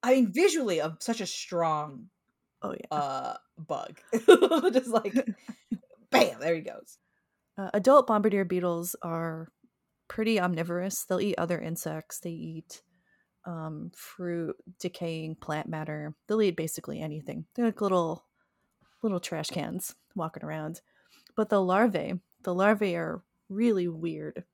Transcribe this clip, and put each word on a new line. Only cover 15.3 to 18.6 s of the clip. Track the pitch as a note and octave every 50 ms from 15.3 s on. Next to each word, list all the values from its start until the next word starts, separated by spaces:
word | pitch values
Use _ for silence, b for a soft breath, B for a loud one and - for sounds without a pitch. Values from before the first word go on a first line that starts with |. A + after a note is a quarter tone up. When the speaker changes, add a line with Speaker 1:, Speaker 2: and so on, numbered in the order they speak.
| D#3+
Speaker 2:
plant | - - - D#3 D3+ D3+ -
matter. | E3 D#3 D#3 D3+ D3+ D3+ D3+ D3+ D#3 _ _ _
They'll | G#3 A3
eat | A3 G3 E3+
basically | E3+ D#3+ D#3+ - - - - D3 D3+
anything. | D#3 D#3+ D3+ D#3 D3 - - D#3+ D#3+ _ _
They're | - A#3+
like | A#3 A3 -
little, | G#3+ G3 F#3+ F3+ E3+ D#3+ D#3+ E3 _ _ _ _ _ _ _ _